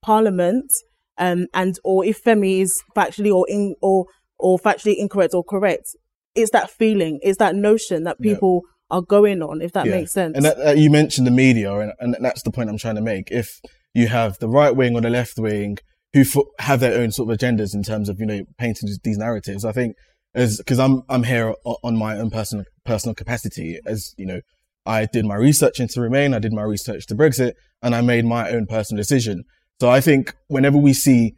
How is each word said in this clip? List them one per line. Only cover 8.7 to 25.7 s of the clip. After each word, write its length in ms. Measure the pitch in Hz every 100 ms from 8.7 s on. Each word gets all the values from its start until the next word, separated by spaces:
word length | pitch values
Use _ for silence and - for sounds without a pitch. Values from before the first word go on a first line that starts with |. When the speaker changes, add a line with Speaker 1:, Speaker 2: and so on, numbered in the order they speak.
| _ _
Speaker 1:
are 120 | 180
going 400 | 175 202 208 190
on, 200 | 156 160
if 100 | 170
that 120 | 196 175
Speaker 2:
Yeah. 60 | 185
Speaker 1:
makes 140 | 165
sense. 220 | 202 170 151
Speaker 2:
And 100 | 147
that, 120 | 156
that 200 | 147 151
you 120 | 151
mentioned 380 | 147 151 - 127
the 40 |
media, 420 | 123 131 117 101 101
and, 180 | 107 -
and 260 | 123 120 123
that's 160 | -
the 80 | -
point 180 | 117 113
I'm 80 | 104
trying 180 | 117 107
to 60 |
make. 280 | 113 98 101
If 280 | 120 117 - - _ _
you 140 | 120 117
have 300 | 120 113 98
the 80 | 110
right 280 | 127 147 127
wing 200 | 127 120
or 60 |
the 80 | 117
left 280 | 120 120 -
wing 400 | 110 104 101 101 _ _ _
who 100 | 139
fo-, 260 | 135 143 - -
have 200 | - 135
their 200 | 123 107
own 100 | 117
sort 180 | 107 113
of 80 | 110
agendas 360 | 123 113 104 101
in 80 |
terms 240 | 101 110 104
of, 100 | 98
you 60 | 107
know, 160 | 104 95 _
painting 320 | 120 107 104 98
these 140 | 110 104
narratives, 480 | 113 110 98 98 110
I 60 |
think 220 | 110 120 104 _ _ _
as, 280 | - 120 101 -
'cause 140 | 123
I'm, 240 | 131 131 -
I'm 140 | 131
here 300 | 117 120 113 - -
o-, 120 | -
on 120 | 123 113
my 200 | 107 107
own 120 | 110
personal, 340 | 110 107 107 95 _ -
personal 280 | 110 120
capacity, 680 | 107 - 120 107 - 80 85 -
as, 280 | 110 - -
you 80 | 95
know, 140 | 90 - _ _ _ -
I 200 | 110 107
did 200 | 117 107
my 100 | 101
research 440 | 127 143 147